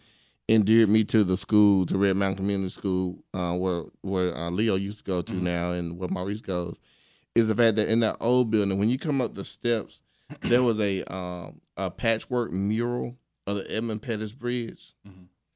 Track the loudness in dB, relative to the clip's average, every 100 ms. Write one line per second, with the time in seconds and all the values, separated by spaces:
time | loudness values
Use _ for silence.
0 | _ _ _ _ 2 2 6 4 6 4
1 | 4 2 2 0 2 6 6 4 2 0
2 | 0 2 0 -2 -2 -2 -4 -4 -2 0
3 | -2 -6 _ -6 -2 -2 -2 -2 -6 _
4 | -4 0 0 -2 -4 0 0 0 -2 -6
5 | -4 -4 -2 -4 -2 -2 -2 -2 -4 -6
6 | -6 -4 -4 -6 -4 -4 -4 -8 _ _
7 | _ _ _ 2 2 4 4 4 2 2
8 | 0 0 2 2 4 2 2 2 0 0
9 | -2 -2 -2 -4 -10 -4 -2 -2 -2 -14
10 | _ _ _ -8 2 2 4 2 0 -2
11 | -4 -6 -6 -8 -10 -16 _ -6 -6 -2
12 | -2 -2 -2 -2 -2 -2 0 0 -2 -2
13 | -6 -10 _ _ -6 -4 -4 -4 -4 -4
14 | -4 -4 -6 -6 -4 -4 -6 -10 -20 _
15 | -20 -20 -20 _ _